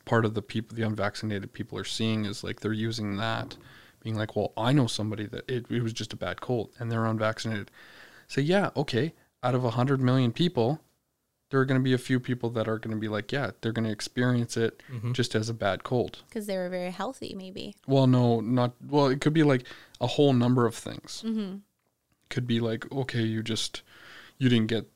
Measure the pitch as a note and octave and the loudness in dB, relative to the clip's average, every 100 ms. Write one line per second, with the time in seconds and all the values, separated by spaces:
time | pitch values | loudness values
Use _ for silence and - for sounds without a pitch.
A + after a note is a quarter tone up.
0 | - A#2 A2 A2 - A2+ - A2+ A2 G#2+ | 0 2 2 -2 -6 -8 -6 -4 -4 -2
1 | G2+ - G#2+ G2+ G2+ - - G2+ G2 - | -2 -4 -6 -6 -8 -12 -10 -10 -8 -2
2 | A2+ A2 G#2 G2+ F#2 G2+ G#2 A2 A2+ A2+ | -2 0 -4 -6 -10 -6 -4 -2 -4 -4
3 | G#2 G2+ A2+ A2+ A2 - - - - _ | -4 -4 -2 -4 -6 -14 -20 -20 -20 _
4 | A2+ A2 A2 G#2 G2+ - A2+ C#3+ A#2 - | -6 -4 -4 -4 -4 -2 2 4 2 0
5 | G#2+ G#2+ G#2+ - - B2+ A2+ A#2+ A2+ A2+ | -4 -6 -8 -10 -6 -6 -4 -2 -2 -6
6 | A2 G#2+ F#2 - - B2 F#2+ - A#2 A2+ | -8 -6 -8 -6 -4 -4 -4 -8 -4 0
7 | A2+ A2 A2 A2 A2+ G#2+ - - - - | 0 0 -2 -2 -4 -6 -8 -16 -20 -20
8 | - - - - C#3+ G3 F3 - C#3+ A#2 | -20 -20 -6 -2 2 2 2 0 0 0
9 | D#3 - _ _ B2+ B2+ B2 A#2 B2+ C3+ | 0 -4 _ _ 0 2 2 2 2 4
10 | B2 C3 B2 - F3 B2+ A2+ D#3 _ _ | 4 4 4 2 0 2 2 0 _ _
11 | _ _ _ _ _ C3+ C3 C3 C3 B2 | _ _ _ _ _ 2 4 4 4 2
12 | - B2+ B2 B2 A#2 A#2 A2 A2 A2 A2 | 2 0 0 -2 -2 -2 -2 -2 -4 -4
13 | G#2+ G#2 G#2 C#3 A2+ - A#2 A2+ A2 G#2 | -2 -4 -2 -4 -4 -4 -4 -2 -2 -4
14 | - - B2 B2 A#2 A#2 A2+ - - A#2+ | -4 0 2 2 0 0 -2 -2 -12 -8
15 | A#2 B2 A#2+ A2+ A2 A2+ G2+ F2+ - B2 | -2 0 0 0 -2 -2 -2 -2 0 0
16 | E2+ - - A#3 G#3 F#3+ F3+ F3+ F3+ F3+ | 0 -6 -12 -10 -6 -4 -4 -6 -6 -6
17 | G#3 C4+ - G3 F#3+ F#3+ - - - C3+ | -8 -8 -12 -12 -12 -12 -12 -10 2 4
18 | C3 B2+ A#2+ A#2 G#2+ B2+ A#2+ - C3 D3 | 6 6 4 2 2 0 0 -4 0 2
19 | C#3 C#3+ D3+ D#3 D3 C3 - - - - | 4 2 2 4 4 4 0 -16 -20 -4
20 | A#2+ - C#3+ B2+ B2 B2+ A#2 - - - | 0 4 6 6 6 4 4 0 -8 -10
21 | - - A3 A3 G3 G3 - _ _ _ | -12 -8 -4 -4 -4 -10 -16 _ _ _
22 | _ _ _ - A#2+ A#2 A#2 A2+ - C#3 | _ _ _ -6 -2 0 0 -4 -6 -6
23 | B2+ B2 A2+ A2 A2+ A2 - - - - | -4 -2 0 -2 -2 -4 -4 -8 -18 -20
24 | - - - - B2+ A#2+ A2 A2+ - | -20 -20 -20 0 4 4 4 0 -4